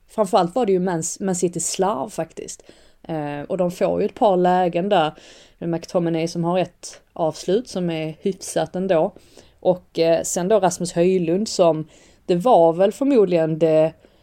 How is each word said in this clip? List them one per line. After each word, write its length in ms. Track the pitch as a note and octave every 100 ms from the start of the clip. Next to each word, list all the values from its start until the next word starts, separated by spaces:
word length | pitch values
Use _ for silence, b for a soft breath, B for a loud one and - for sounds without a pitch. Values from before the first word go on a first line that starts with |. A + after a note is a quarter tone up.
| _
framförallt 460 | - G3+ G#3+ F3
var 120 | B3+ G#3+
det 60 |
ju 60 | F#3
Man, 240 | F#3 E3 E3 -
Man 140 | F#3+
City 260 | F3+ F3+ F3
slarv 480 | - - F#3 A#3 -
faktiskt. 540 | - D#3 - - - - b b b -
Eh, 320 | D#3+ D3 D3 C#3+
och 100 | F3+
de 120 | F3+
får 300 | F3+ F3+ F3
ju 60 | G#3
ett 80 |
par 220 | - A3 F3+
lägen 520 | F3+ F#3 F3+ E3+ G3+
där 240 | F#3+ D#3 - B B B B
med 100 | E3+
McTominay 600 | E3 - F#3 E3+ E3 E3
som 160 | F3
har 140 | E3+ F#3
ett 420 | E3+ _ - - _
avslut 560 | - D#3+ - - G#3 B3
som 220 | F#3+ F3
är 260 | D#3+ D#3 D#3
hyfsat 560 | G3+ F#3 - E3+ D#3+ F3+
ändå. 360 | F#3+ D#3+ F#3+ - b b b b
Och, 380 | - F3+ - D#3+
eh, 240 | E3 E3
sen 260 | E3 F#3 F3+
då 120 | G#3+
Rasmus 320 | F#3 F3 E3+
Höjlund 560 | E3+ F3+ F#3 D#3+ F#3 A3
som, 400 | - E3+ D#3 D3+ b b b -
det 80 | F3
var 360 | A#3+ G3 E3
väl 200 | E3 G3+
förmodligen 640 | - C#4 B3+ F#3 E3+ D#3+ D#3+
det, 340 | E3 D#3 D#3+ - b b